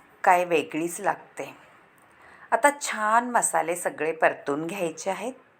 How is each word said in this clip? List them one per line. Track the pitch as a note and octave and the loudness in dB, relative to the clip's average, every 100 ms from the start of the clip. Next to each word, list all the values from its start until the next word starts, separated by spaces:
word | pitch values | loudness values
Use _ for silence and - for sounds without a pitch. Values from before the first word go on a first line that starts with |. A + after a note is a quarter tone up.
| _ - | _ 0
काय | F#3+ F3+ | 4 4
वेगळीच | F3+ D#3+ - D#3 E3+ F#3 | 4 0 0 -4 -4 -4
लागते. | F3+ D#3 - - C#3 - - - _ _ _ _ - - - | -4 -4 -8 -14 -14 -14 -20 -20 _ _ _ _ -20 -18 -2
आता | A#3 D4 C#4+ | 2 4 2
छान | - A3 G#3+ A#3 B3 | -8 -2 2 2 4
मसाले | A#3 - E3 D#3+ F3 | 0 2 0 0 -2
सगळे | F#3 - D#3 | -4 -2 -4
परतून | E3 E3 C#3+ - C#3+ E3 | 2 0 0 -4 -4 -4
घ्यायचे | G3+ E3+ D#3+ G3 | -4 -4 -4 -6
आहेत | F#3 A3+ C4 _ | -6 -8 -12 _